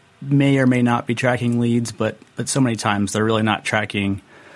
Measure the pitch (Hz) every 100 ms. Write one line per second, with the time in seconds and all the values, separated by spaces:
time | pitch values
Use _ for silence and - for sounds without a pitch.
0 | _ - 135 139 139 139 131 127 120 120
1 | - 117 127 123 120 120 120 120 117 -
2 | 110 - _ - 120 143 131 113 113 101
3 | 101 107 110 110 110 104 - 110 104 104
4 | 98 98 - - -